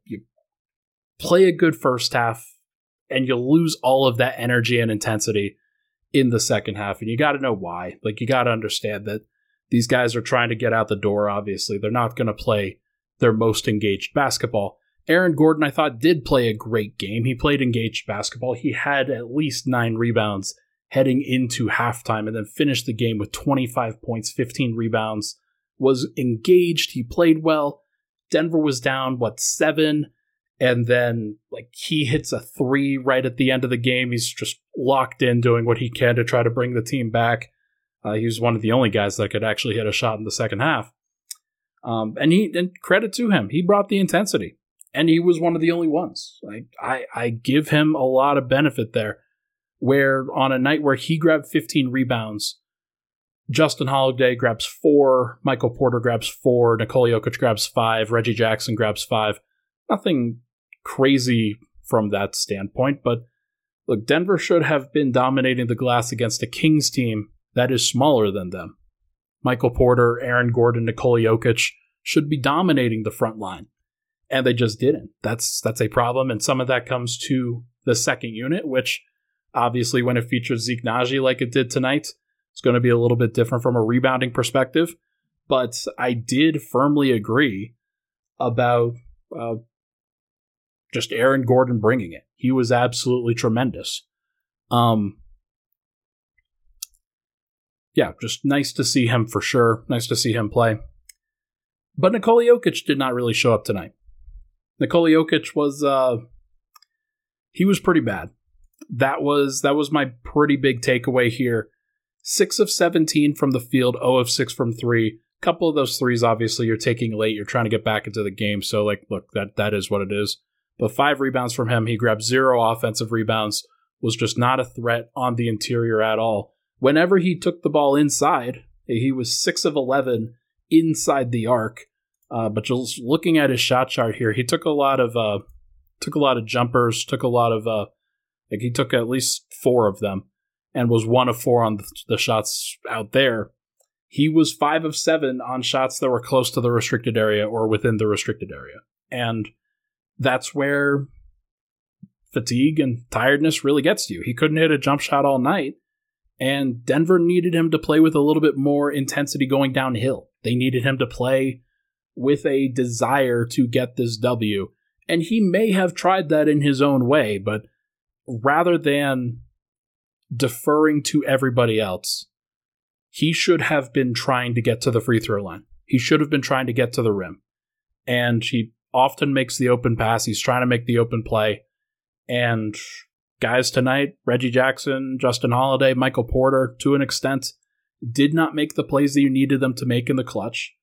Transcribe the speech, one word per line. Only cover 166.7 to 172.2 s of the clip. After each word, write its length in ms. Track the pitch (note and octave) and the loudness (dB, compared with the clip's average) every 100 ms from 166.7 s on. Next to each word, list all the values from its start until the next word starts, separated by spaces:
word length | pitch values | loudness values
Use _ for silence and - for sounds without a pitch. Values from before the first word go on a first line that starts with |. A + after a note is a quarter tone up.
| C3+ | 2
own 260 | C#3+ C#3 A#2+ | 2 2 4
way, 300 | D3+ A2+ G2+ | 2 2 -2
but 240 | G2+ G#2+ - _ _ _ _ _ - | -4 -6 -6 _ _ _ _ _ -12
rather 500 | A#2 B2 D3+ F3 E3+ | -4 0 2 2 2
than 640 | D3 C#3+ C#3+ C3 B2 A#2+ - _ _ _ _ _ _ _ - A#2+ | 0 0 0 -2 -4 -8 -14 _ _ _ _ _ _ _ -10 -2
deferring 640 | B2+ - - D3+ D#3 D3+ | -2 -2 0 4 4 2
to 200 | - D3+ | 0 0
everybody 560 | C#3+ C3+ C3+ B2 A#2 A2 | 2 2 2 2 2 2
else, 460 | G#2 F#2 - - | 0 -2 -6 -8